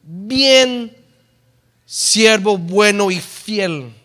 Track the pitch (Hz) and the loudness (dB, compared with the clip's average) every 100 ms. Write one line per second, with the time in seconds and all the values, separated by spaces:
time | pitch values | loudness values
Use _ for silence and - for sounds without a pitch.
0 | 151 170 202 262 269 262 254 247 233 _ | -18 -16 -6 0 4 4 4 -2 -10 _
1 | _ _ _ _ _ _ _ _ _ - | _ _ _ _ _ _ _ _ _ -6
2 | - 208 220 220 202 196 170 185 208 202 | -2 4 4 4 0 -2 -2 2 2 2
3 | 202 180 - - - 214 190 156 127 110 | 0 -2 -8 -16 -8 -4 -4 -6 -10 -20